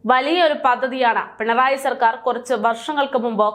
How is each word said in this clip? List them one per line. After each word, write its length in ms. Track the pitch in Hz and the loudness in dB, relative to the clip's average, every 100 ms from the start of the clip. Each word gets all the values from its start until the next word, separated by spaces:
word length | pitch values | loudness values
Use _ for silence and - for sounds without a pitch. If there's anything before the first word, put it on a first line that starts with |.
| 214 | 2
വലിയൊരു 440 | 254 277 349 320 294 262 | 0 2 2 2 2 0
പദ്ധതിയാണ് 580 | 240 262 262 240 202 - - | 0 -2 0 0 0 -4 -6
പിണറായി 400 | 226 233 262 269 269 | -2 2 2 0 -2
സർക്കാർ 280 | 247 226 233 254 | 0 0 0 -4
കുറച്ച് 280 | 240 240 233 226 | -4 -4 0 0
വർഷങ്ങൾക്ക് 520 | 226 - 294 269 269 233 | -2 -4 -2 -2 -2 -2
മുമ്പ് 200 | 208 208 | 0 -2